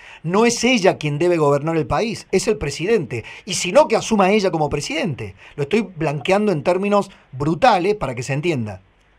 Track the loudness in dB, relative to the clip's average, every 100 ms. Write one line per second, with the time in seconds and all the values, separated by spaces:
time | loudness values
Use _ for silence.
0 | -20 -12 -2 2 2 2 0 4 2 2
1 | -4 0 0 2 2 2 0 -2 -2 -2
2 | -2 -6 -2 -2 0 -2 -4 -6 0 0
3 | 0 -8 -10 -18 -10 -6 2 2 4 0
4 | 0 2 4 4 2 0 -2 -2 -4 -4
5 | -4 -6 -10 -14 -18 -10 -2 -2 -2 -4
6 | -4 -4 0 2 2 0 0 0 2 0
7 | 0 -10 _ -4 -2 4 4 4 2 -2
8 | -4 -6 -4 -2 0 -2 -4 -10 _ _
9 | _